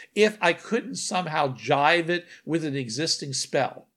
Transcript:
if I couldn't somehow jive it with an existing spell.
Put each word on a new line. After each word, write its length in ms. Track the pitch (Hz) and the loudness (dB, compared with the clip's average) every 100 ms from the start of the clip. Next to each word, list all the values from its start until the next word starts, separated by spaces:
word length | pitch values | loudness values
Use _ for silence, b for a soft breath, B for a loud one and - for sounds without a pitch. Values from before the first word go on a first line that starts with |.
| B 208 | B 2
if 220 | 214 214 | 2 4
I 120 | 175 | 0
couldn't 420 | 170 - 226 - 269 | 0 -2 -4 -4 -8
somehow 580 | - 185 170 156 143 | -4 -4 -2 0 0
jive 540 | 127 - 143 147 175 160 | -2 0 4 4 4 2
it 180 | 175 175 B - | -2 -4 B -4
with 180 | 160 | -2
an 140 | 156 135 | -2 -4
existing 560 | 120 117 160 - 147 | -4 -4 -2 -2 -4
spell. 540 | 131 - 147 127 - - | -6 -2 0 0 -4 -20